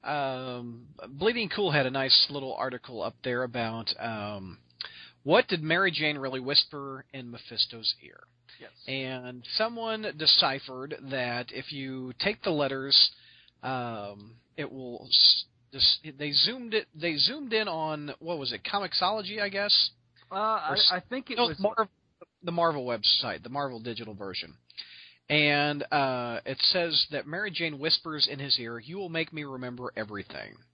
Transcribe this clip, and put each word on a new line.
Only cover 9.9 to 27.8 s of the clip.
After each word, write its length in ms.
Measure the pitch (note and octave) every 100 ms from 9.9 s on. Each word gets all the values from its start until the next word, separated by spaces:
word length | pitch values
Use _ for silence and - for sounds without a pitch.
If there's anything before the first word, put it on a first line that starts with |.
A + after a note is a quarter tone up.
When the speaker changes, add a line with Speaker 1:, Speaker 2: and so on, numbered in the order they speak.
| A3 G#3+ D3+
Speaker 1:
deciphered 760 | D#3 - D#3+ C3+ - B2+ C#3 D#3 C3+
that 360 | C3+ B2 A#2+ B2
if 200 | B2 -
you 420 | C#3+ C3+ C3 B2+ B2
take 240 | G3+ A3
the 60 | -
letters, 600 | D#3 C#3 C3+ C3+ - - - - - - _
um, 720 | B2 C3 A#2+ A2+ G2+ G2+ G#2 A#2 _ -
it 120 | C#3+
will 360 | C3+ B2+ A#2+ C3
s-, 360 | - - - - _ _
this, 280 | C3+ - - D#3 C3+
they 120 | D3
zoomed 400 | C#3 - C4 A#3
it, 140 | G#3+ -
they 220 | D#3 E3+ D3
zoomed 360 | - C4+ C4+
in 140 | A3 G#3
on, 460 | D#3+ D#3 D3+ D3 D3+
what 180 | D#3+ E3+
was 140 | C3
it, 80 | A2+
Comixology, 800 | - G3+ F#3+ - F3+ G#3+ F#3+ G#3+
I 80 | G3+
guess? 400 | G3 G3+ - - _ _ _ _
Speaker 2:
Uh, 40 | F#3+
I, 320 | A3 A3 D#3
Speaker 1:
Or 40 | C#3+
s-, 160 | -
Speaker 2:
I 80 | F3+
think 320 | - C4 -
it 60 | A#3
Speaker 1:
no, 100 | A#3+
Speaker 2:
was 120 | D3
Speaker 1:
Marv-, 280 | G3 A3+ G#3+ _ _ _ - _
the 80 | F3+
Marvel 340 | E3+ E3+ D3 B2
website, 580 | A#2 G#2 - B2 E2
the 60 | G2
Marvel 300 | C3+ C#3+ A#2+
digital 340 | A#2 A2+ A2
version. 400 | G2+ G2 F2+ E2 - _ - - - - _ _
And, 540 | D3+ D3 D3 D3 D3 -
uh, 500 | D3 C3+ B2+ B2 C#3+ -
it 120 | C3
says 480 | - F#3 E3+ D3+ -
that 140 | D3 C#3+
Mary 240 | E3+ G#3
Jane 300 | E3 E3
whispers 480 | C#3+